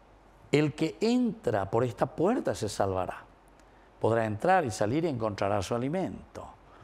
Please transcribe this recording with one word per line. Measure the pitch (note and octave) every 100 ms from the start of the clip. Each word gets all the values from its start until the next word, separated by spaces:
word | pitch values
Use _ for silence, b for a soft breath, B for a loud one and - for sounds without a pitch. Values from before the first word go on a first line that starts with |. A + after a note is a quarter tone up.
| - - - - -
"El | C#3+ D3+
que | - D#3+ -
entra | A3 B3 A#3+ - - G#2+ F#2+
por | A2+
esta | B2 - D3+
puerta | - F3 C4 F3+ G#2+
se | G#2
salvará. | - G2 F#2 F2+ - - - - - B B B -
Podrá | A2 A#2 A2
entrar | G#2 E3+ F#3+ C3+
y |
salir | - G#2 D3 E3
y |
encontrará | B2 A2 G2+ G2 G#2
su | F#2 A#2+
alimento". | C3 F#3 C#3+ F2 - - - - B B